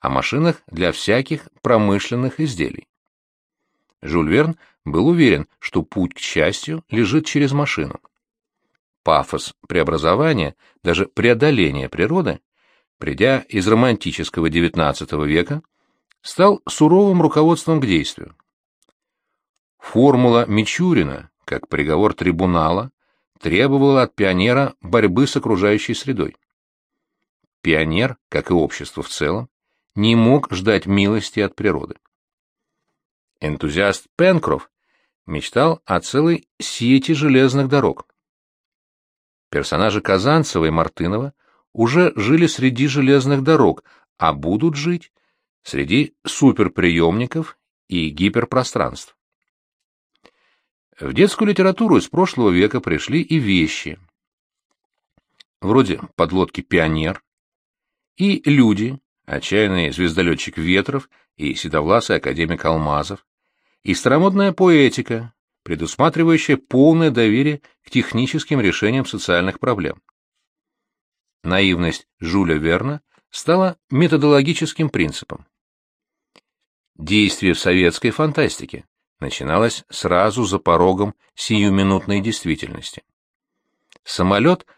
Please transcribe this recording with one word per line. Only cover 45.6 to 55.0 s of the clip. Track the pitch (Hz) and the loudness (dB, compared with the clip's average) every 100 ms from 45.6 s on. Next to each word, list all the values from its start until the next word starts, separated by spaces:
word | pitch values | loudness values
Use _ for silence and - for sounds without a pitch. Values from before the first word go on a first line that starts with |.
среди | - 67 71 110 147 _ - | -10 -6 0 0 0 _ -12
суперприёмников | - 139 110 95 - 87 82 82 98 123 160 156 - _ _ _ | 2 4 4 0 2 0 4 2 0 -2 -6 -8 -12 _ _ _
и | 92 80 | -4 -4
гиперпространств. | 73 95 117 - 123 127 - 71 65 - _ _ _ _ _ _ _ _ _ _ _ _ _ _ _ _ _ _ _ | -2 -2 0 -2 -2 -2 -4 -4 -6 -20 _ _ _ _ _ _ _ _ _ _ _ _ _ _ _ _ _ _ _
В | 69 | -8
детскую | 65 196 - 214 | 2 2 2 -2
литературу | 202 190 185 226 127 | 2 0 2 2 2
из | - | 2
прошлого | - 185 - 110 | -2 -2 2 2
века | 87 104 123 | 4 2 0
пришли | - 78 - 160 | -4 -4 -2 -4
и | - 160 | -2 -2
вещи, | 113 95 78 - - 78 _ _ _ _ _ _ _ _ _ _ | 0 0 0 -4 -12 -16 _ _ _ _ _ _ _ _ _ _